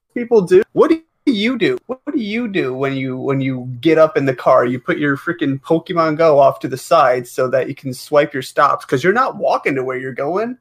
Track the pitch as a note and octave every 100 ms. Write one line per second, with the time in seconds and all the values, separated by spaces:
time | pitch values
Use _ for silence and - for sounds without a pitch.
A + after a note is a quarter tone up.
0 | _ A#3+ A#3 A3+ F3 F#3 A3+ F3+ D4+ E4
1 | _ _ - G#3 A3 B3+ D#3 B2 - C4
2 | - D4+ G3+ A3+ A#3+ F3+ C3+ C3 C#3 C3+
3 | C3 B2+ B2+ C#3 C3+ B2+ B2+ A#2+ E3 D#3+
4 | D#3 D3+ C#3 C3 D#3 B2+ B2 B2+ - D3+
5 | D3 C#3 F3 E3+ C#3+ C3+ - E3 F3+ E3+
6 | D#3+ D3+ E3 C#3+ C3+ - C3+ C3 - E3
7 | C3+ B2+ A#2+ - B2+ C3 - C#3+ C3+ B2+
8 | - D3 D3+ - - - C#3+ C#3 - C3+
9 | E3+ A3+ C4 - C3 C4 G3 C3+ C3 B2+
10 | C3 B2+ C#3+ F#3 A#3 B3